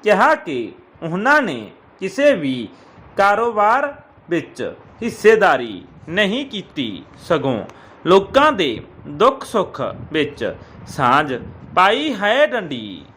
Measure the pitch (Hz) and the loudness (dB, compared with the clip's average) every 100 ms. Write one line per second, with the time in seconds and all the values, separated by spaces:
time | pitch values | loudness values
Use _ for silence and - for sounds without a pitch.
0 | 208 196 262 311 180 131 107 - _ _ | 2 4 4 2 -2 -6 -8 -12 _ _
1 | 165 180 233 302 233 123 104 - _ _ | -8 -2 2 2 0 -6 -12 -20 _ _
2 | 190 262 285 233 143 127 110 - - - | -8 2 2 2 -2 -4 -8 -14 -20 -20
3 | - - 196 208 233 214 208 254 285 285 | -12 0 2 2 0 2 2 2 -2 -8
4 | _ _ - 165 - - 95 - - - | _ _ -4 -4 -4 -10 -10 -10 -20 -10
5 | 226 - 208 220 190 139 117 92 - - | -8 4 6 6 6 2 -2 -10 -16 -20
6 | - 175 202 233 269 208 - - 117 90 | -8 -2 0 -2 -6 -12 -12 -8 -8 -8
7 | - - - 160 135 117 - - - - | -16 -20 -2 -2 0 -4 -8 -16 -20 -10
8 | 160 190 190 269 302 226 151 110 - - | 2 2 4 2 2 2 -2 -4 -12 -18
9 | - 147 233 277 - 220 180 - 113 - | -14 2 2 2 -4 -4 -4 -6 -8 -8
10 | 123 156 143 - 104 - - - - - | -6 -4 -4 -4 -8 -8 -18 -20 -14 0
11 | 127 135 151 120 - - - - 190 240 | 4 4 2 -6 -10 -18 -4 2 2 2
12 | 302 214 202 247 302 240 175 127 107 87 | -2 -2 0 2 2 0 -6 -10 -10 -16
13 | 69 | -18